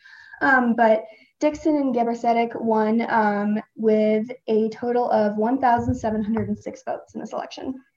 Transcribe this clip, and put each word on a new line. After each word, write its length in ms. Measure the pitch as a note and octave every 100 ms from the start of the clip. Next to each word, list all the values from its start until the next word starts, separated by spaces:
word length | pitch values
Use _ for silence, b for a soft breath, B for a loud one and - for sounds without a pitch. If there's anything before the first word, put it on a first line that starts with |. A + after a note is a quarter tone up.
| B B B B
Um, 340 | C#4 B3+ A#3+ A#3
but 300 | A3+ A3 - B B -
Dixon 360 | D4+ D4+ E4 D4
and 180 | C4+ A#3+
Gebersetic 640 | A#3 A#3 A#3 A#3 A#3 -
won, 460 | A3+ A3 G#3+ A3+ -
um, 520 | A3+ G#3 G3+ G#3 G#3+ - -
with 520 | A3 G#3+ G#3+ G#3+ A#3 - -
a 220 | A3 A3
total 400 | - A#3+ A#3+ A#3+
of 240 | A3 G#3 G#3
one 220 | A3 C4+
thousand 360 | B3+ A#3 A#3+ B3
seven 280 | A3+ G#3+
hundred 240 | G#3 A3+ G3
and 100 | G#3
six 260 | - -
votes 320 | - - - -
in 60 |
this 120 | -
election. 420 | - - - C4+ C4 _